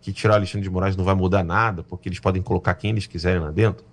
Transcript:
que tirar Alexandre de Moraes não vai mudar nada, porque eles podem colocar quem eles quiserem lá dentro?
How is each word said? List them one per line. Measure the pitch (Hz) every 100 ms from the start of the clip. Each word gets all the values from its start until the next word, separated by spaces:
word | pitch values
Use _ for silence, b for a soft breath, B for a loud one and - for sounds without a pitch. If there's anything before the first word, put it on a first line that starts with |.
que | -
tirar | 95 107 107
Alexandre | 98 107
de | 98
Moraes | 92 95 95
não |
vai | 92
mudar | 98 92 98
nada, | 85 95 113 87
porque | - 90 -
eles | 87
podem | 98 92
colocar | 92 92 -
quem | 92 101
eles | 110 -
quiserem | 87 87 92
lá | 78
dentro? | 78 110 92 -